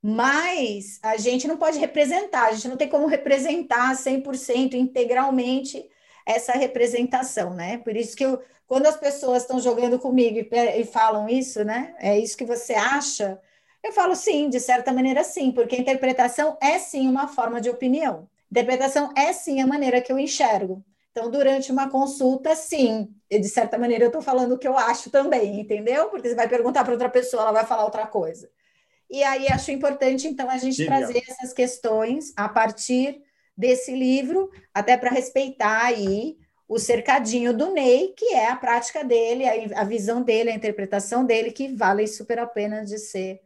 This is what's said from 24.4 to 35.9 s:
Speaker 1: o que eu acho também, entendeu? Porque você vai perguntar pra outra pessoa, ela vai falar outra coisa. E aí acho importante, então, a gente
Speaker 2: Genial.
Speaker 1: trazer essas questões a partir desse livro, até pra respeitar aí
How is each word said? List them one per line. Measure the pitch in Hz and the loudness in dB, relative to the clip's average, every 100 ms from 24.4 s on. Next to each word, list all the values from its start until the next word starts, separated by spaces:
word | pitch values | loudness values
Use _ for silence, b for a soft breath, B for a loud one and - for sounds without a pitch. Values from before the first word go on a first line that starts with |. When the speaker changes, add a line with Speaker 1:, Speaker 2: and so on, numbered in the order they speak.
| 247 | 2
Speaker 1:
o | 254 | 0
que | 269 | 2
eu | 262 | 2
acho | 226 - - | 2 0 2
também, | 277 277 269 202 208 | 2 4 2 0 -4
entendeu? | 214 208 214 269 427 | -4 -2 0 0 0
Porque | 403 240 | -2 -4
você | 233 | 0
vai | 226 | 0
perguntar | 240 233 262 | 2 2 2
pra | 254 | 0
outra | 240 247 | 0 2
pessoa, | 247 247 233 | 2 2 0
ela | 220 | 2
vai | 214 220 | 2 2
falar | 220 208 | 0 0
outra | 220 214 | -2 -4
coisa. | 214 160 165 - _ _ _ _ _ _ | -4 -4 -8 -18 _ _ _ _ _ _
E | 269 | 0
aí | 277 262 269 | 2 2 0
acho | 254 - | -2 -2
importante, | 277 285 277 262 262 311 | -2 -2 2 0 2 -4
então, | 269 247 | -4 -4
a | 262 | -2
gente | 262 262 | -2 -2
Speaker 2:
Genial. | 240 269 | 0 0
Speaker 1:
trazer | 233 247 - | 2 -2 -4
essas | 254 254 | -14 -12
questões | - 247 - 233 220 226 277 302 - | -2 -2 0 -2 0 0 -2 -6 -6
a | 208 | -2
partir | 226 220 214 - 254 262 277 b b b - | 2 0 -2 -2 0 0 -4 b b b -2
desse | 240 254 254 | 2 2 0
livro, | 262 254 262 262 359 381 B B | -2 2 2 2 -2 -2 B B
até | 196 208 247 | -4 2 2
pra | 240 | 4
respeitar | 262 269 269 269 269 214 220 | -2 0 -2 -2 -2 0 2
aí | 240 | 0